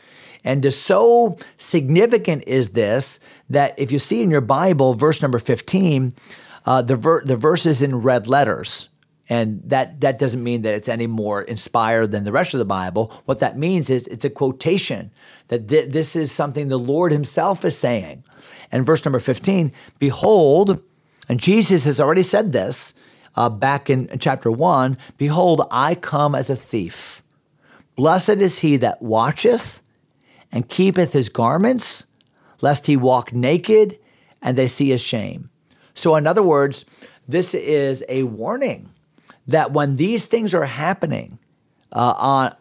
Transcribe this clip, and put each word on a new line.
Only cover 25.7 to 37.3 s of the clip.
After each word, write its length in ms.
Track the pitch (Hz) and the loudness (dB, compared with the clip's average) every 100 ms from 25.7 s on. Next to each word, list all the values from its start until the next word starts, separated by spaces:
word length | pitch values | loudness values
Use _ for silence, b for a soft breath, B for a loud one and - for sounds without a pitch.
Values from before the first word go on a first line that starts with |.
| 120 147 175 | 0 0 -2
come 400 | - 143 147 135 | -4 0 0 0
as 120 | 131 | -4
a 80 | 127 | -6
thief. 680 | - 117 87 - - - _ _ _ b b b b - | -4 -6 -6 -8 -10 -14 _ _ _ b b b b 0
Blessed 420 | 147 185 185 202 | 2 2 2 2
is 220 | 190 - | 2 2
he 160 | 160 139 | 2 2
that 260 | 117 - | 0 -2
watcheth 800 | 117 110 123 - 233 233 - - _ _ _ b b b b | -2 0 0 2 2 2 -2 -10 _ _ _ b b b b
and 160 | - 117 | -8 -4
keepeth 460 | - 190 185 156 | 0 2 2 2
his 160 | 147 113 | 0 0
garments, 800 | - 113 156 220 254 - - - _ _ b b b | 0 0 2 0 0 -2 -4 -8 _ _ b b b
lest 240 | 139 143 - | 0 0 2
he 100 | 139 | 2
walk 380 | 127 127 - | 4 2 0
naked 640 | 120 123 175 180 214 208 - b b b b | -2 0 0 4 4 4 -2 b b b b
and 160 | 127 127 | -4 0
they 100 | 127 | 0
see 220 | - 139 | 2 2
his 140 | 123 | 0
shame." 480 | - 117 98 - - _ _ b b | -2 -6 -6 -12 -16 _ _ b b
So 240 | - 170 156 | -2 2 4
in 100 | 151 | 4
other 160 | 185 | 2
words, 440 | 190 143 139 135 - B B B | 4 4 2 -2 -12 B B B
this 240 | - | -6